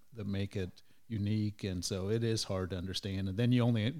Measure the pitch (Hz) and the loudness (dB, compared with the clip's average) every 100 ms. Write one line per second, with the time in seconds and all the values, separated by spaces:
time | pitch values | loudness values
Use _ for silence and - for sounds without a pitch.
0 | - 113 101 98 98 104 92 - - - | -14 -8 -4 -2 -2 -2 -6 -8 -20 -20
1 | - 110 104 107 107 - 101 92 - 98 | -8 -2 0 2 0 -2 -4 -4 -2 -2
2 | 95 117 117 113 - 95 92 92 92 90 | 0 0 2 0 0 -2 -2 -4 -4 -4
3 | 101 95 95 92 120 123 120 117 107 | -4 -2 -2 2 4 6 6 4 2